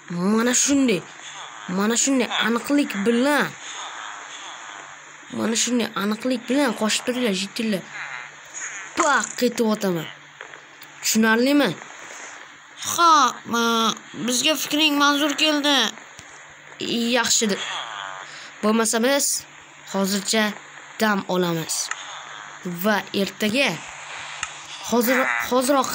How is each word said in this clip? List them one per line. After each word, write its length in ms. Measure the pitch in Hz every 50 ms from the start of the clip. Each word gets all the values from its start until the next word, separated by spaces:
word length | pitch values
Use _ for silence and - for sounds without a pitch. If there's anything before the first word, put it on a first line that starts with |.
| - - 175 175 180 196 214
mana 200 | 220 226 247 247 - -
shunday, 380 | - 285 277 269 240 202 165 - - - - - - - - 170 135 - - - - 180 190
mana 160 | 202 214 233 226 -
shunday 240 | 269 277 254 220 214 196 151 - 220
aniqlik 440 | 233 240 - - 285 294 285 294 - 196 196
bilan, 420 | 233 233 233 254 285 294 262 196 151 - - - - - - - 160 - - 110 107 - - - - - - - 180 151 123 - 104 104 98 - - - - - - - - - - 247 220
mana 160 | 220 208 226 220 -
shunday 240 | 233 247 240 214 - - - 196
aniqlik 380 | 208 220 220 - 254 262 247 - -
bilan 220 | 254 285 285 247 - -
qochib 220 | 165 160 - - -
turinglar, 300 | - 233 254 247 220 190 180
jitillar. 420 | 196 196 - - 226 220 202 170 - - - 202 170 143 131 123 123 123 - - - - - - - - 220 196 190 190 - -
Paq, 280 | 339 302 269 233 208 - - -
ketib 280 | 247 240 233 240 233 220 214
o'taman. 340 | 214 202 190 175 165 151 107 92 - - - - - - - - - - - - - - - - -
Tushunarlimi? 680 | - - - 220 220 226 220 233 240 269 285 294 269 196 - - - - - - - - - - - - - - - - - - - - - - - -
Ha, 220 | - - 339 330 320 294 262 240 - - - -
ma, 120 | 226 233 233 233 233 226 226 214 - - - - - - 170 233
bizga 260 | 254 233 - 311 311 - -
fikring 320 | - 302 294 320 302 285 285 285
manzur 300 | 285 285 277 302 294 285 -
keldi. 340 | 302 311 302 294 269 294 285 262 226 202 - - - - - - - - - - - - - - - - - - - - 190 233 233 233 247 240
Yaxshi. 280 | 226 220 - - 233 214 190 - - - 185 160 131 117 107 101 98 95 95 95 95 - - - - - - - -
Bo'lmasa 340 | 214 220 226 226 220 - 226 220
biz 200 | 262 277 285 - - - - - - - - - - - - - - -
hozircha 500 | 196 196 190 202 196 190 - - 220 214 208 202 - - - - - - - - -
dam 180 | 220 214 202 196 - - 185
olamiz. 400 | 180 185 175 170 165 156 - - - - - - - - - - - - - - - - - - - - 185 175 170 180
Va 140 | 220 208 190 - - - 202
ertaga 480 | 196 190 - - 220 214 202 277 269 262 165 - - - - - - - - - - - - - - - - - - - - - - -
hozir, 280 | 220 247 220 240 262 247 262 254 240 233 240 -
hoziroq 400 | 247 254 262 247 294 269 240 - -